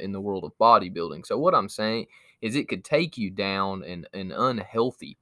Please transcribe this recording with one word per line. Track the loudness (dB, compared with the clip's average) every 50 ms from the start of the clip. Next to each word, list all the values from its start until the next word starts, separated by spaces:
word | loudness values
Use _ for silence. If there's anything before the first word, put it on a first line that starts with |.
in | -8 -6
the | -6 -6
world | -4 -4 -4 -4 -6
of | -4 0 4
bodybuilding. | 8 8 8 8 6 2 -4 -4 -4 -6 -6 -8 -6
So | -4 -2 2
what | 4 4 4
I'm | 4 2 0
saying | -2 -2 -2 0 0 -2 -4 -8 _ -20 _ _ _ _
is | -4 -2 -2
it | -2 -2 -2
could | -6 -8 -2
take | 0 2 2 2 0 -2 -4
you | -4 -4
down | -2 -2 -2 0 0 0 0 -2 -2 -6 -8
an, | -10 -10 -12 -12 -10
an | -10 -8 -8 -6
unhealthy | -2 0 0 0 0 -2 -6 -2 0 0 0 0 -2 -6 -14 -18 -18 _